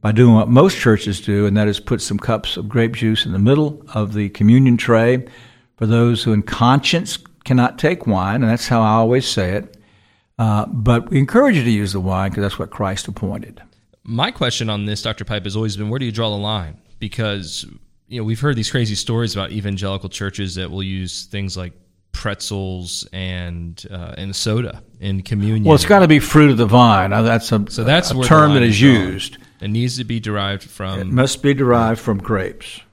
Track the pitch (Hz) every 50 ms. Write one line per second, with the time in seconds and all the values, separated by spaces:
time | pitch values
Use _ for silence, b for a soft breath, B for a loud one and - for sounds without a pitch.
0 | - 107 107 110 127 120 113 110 110 110 120 127 151 190 185 - - 127 110 101
1 | - - 98 92 - - 104 101 104 104 98 107 104 104 101 - - - 123 107
2 | - - 101 101 - - 117 107 - - - - 87 104 104 127 117 113 120 117
3 | 120 110 110 110 - - 90 95 101 117 135 147 151 147 147 147 - - - 110
4 | 107 101 107 104 104 98 - - 101 104 117 127 135 131 120 113 - - 120 113
5 | 113 117 127 127 127 b b b b b b b b b b _ 117 107 113 117
6 | 120 120 120 107 - 117 110 104 104 - - - 113 120 131 143 139 - - 170
7 | 175 - - - _ - _ _ _ - 139 127 123 127 - - - 156 180 170
8 | - 120 104 92 92 98 104 127 131 110 113 120 - - 127 117 113 107 107 113
9 | 113 113 123 131 131 - - - 95 90 92 107 - - - b b b b b
10 | b b b b b b b - 117 110 104 104 107 - - 127 107 123 120 117
11 | 117 - - 135 139 139 - 226 277 285 226 160 123 117 113 104 104 95 95 98
12 | 90 95 95 92 95 98 90 - 101 98 - - - - - - 107 95 95 92
13 | - - 101 - - 98 92 101 - - - - - _ _ _ _ _ _ _
14 | _ - 110 117 139 196 - - - 123 117 - 117 110 107 104 101 104 104 101
15 | - 113 110 - - - 113 104 90 104 95 107 113 110 101 98 107 104 113 135
16 | 135 120 110 110 117 110 107 101 101 104 110 104 87 78 76 - _ _ _ -
17 | - 104 - - 117 107 101 101 92 78 - - - - - - - _ _ _
18 | _ _ - 123 110 107 113 110 131 147 143 113 - - - 131 120 107 104 95
19 | - - 117 113 120 110 95 101 98 - - 107 98 101 98 95 104 98 98 98
20 | 92 95 - - 98 98 95 - 101 92 87 92 92 87 71 95 95 95 95 95
21 | 92 87 - - - - - 101 98 95 90 92 92 87 - _ _ _ _ _
22 | _ _ _ - - 113 101 - - - 104 101 95 95 92 90 90 87 - -
23 | - - - 95 95 92 92 90 90 87 85 85 85 85 82 - - - 95 90
24 | 85 85 - - 95 98 95 - - - 107 113 123 113 - - - _ _ -
25 | - 101 95 95 92 - 117 101 101 104 110 110 107 135 156 143 - - 208 202
26 | 190 160 156 147 - - - 151 151 147 135 110 117 104 107 123 123 117 113 95
27 | 92 98 104 110 113 117 117 117 113 - - 107 101 - - - 113 120 143 170
28 | 175 - - 127 127 120 160 156 151 151 147 135 120 117 107 98 117 139 127 110
29 | 95 92 92 98 - - - - b b b b - 104 104 113 120 123 120 127
30 | 123 110 117 113 107 110 104 104 98 98 101 98 - - - - 98 95 95 95
31 | 95 92 - 123 127 139 - - - 143 143 135 135 123 120 120 117 113 113 110
32 | - - 110 98 92 - 113 98 95 95 - - - - - - - _